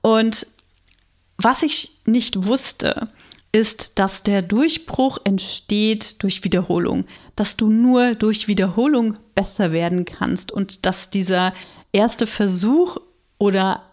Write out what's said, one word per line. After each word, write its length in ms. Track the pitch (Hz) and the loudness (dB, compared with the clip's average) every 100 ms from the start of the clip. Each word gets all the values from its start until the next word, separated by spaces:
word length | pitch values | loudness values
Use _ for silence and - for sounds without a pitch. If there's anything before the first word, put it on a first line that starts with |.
Und 440 | 220 220 226 220 - _ _ _ _ _ _ _ _ - | 4 4 2 -2 -8 _ _ _ _ _ _ _ _ 0
was 260 | 226 254 | 0 2
ich 380 | 311 - - _ - | 0 0 -2 _ 0
nicht 400 | 233 - 190 190 | 2 0 -2 0
wusste, 640 | 262 - - - - 220 _ - - _ | 0 -2 -4 -4 -4 -8 _ -18 -18 _
ist, 440 | 214 220 - - - | 0 0 -4 -6 -2
dass 260 | 196 - | -2 0
der 180 | 202 202 | 0 0
Durchbruch 800 | 180 208 311 - - - 262 - | 0 2 2 0 -4 0 0 0
entsteht 960 | 202 196 - - - 208 214 214 - - | -2 -2 -2 -8 -2 0 2 0 -4 -4
durch 220 | 190 - | -4 -4
Wiederholung, 600 | 185 180 175 175 175 180 190 - - - | -2 -2 0 -2 0 -2 -6 -14 -16 -4
dass 180 | 202 - | -4 0
du 140 | 214 | 2
nur 460 | 220 247 247 247 220 | 4 4 4 2 2
durch 340 | 214 214 - | 0 0 -2
Wiederholung 680 | 202 190 185 269 269 226 214 _ - | 0 0 0 2 2 0 -4 _ -4
besser 360 | 202 - 180 | -4 -2 0
werden 320 | 160 170 180 | 0 0 -2
kannst 480 | 175 - 196 180 - | -4 -4 -2 -2 -4
und 340 | 196 196 - 190 | -6 -6 -2 -2
dass 260 | 185 - | -2 -4
dieser 420 | 196 185 185 185 185 - - _ | -4 0 0 0 -4 -20 -20 _
erste 340 | 196 220 - 220 | 2 2 0 -4
Versuch 680 | - 202 185 208 302 359 - _ _ _ _ | 0 0 0 2 2 2 -4 _ _ _ _
oder 460 | 202 190 185 - - | 0 2 0 -2 -8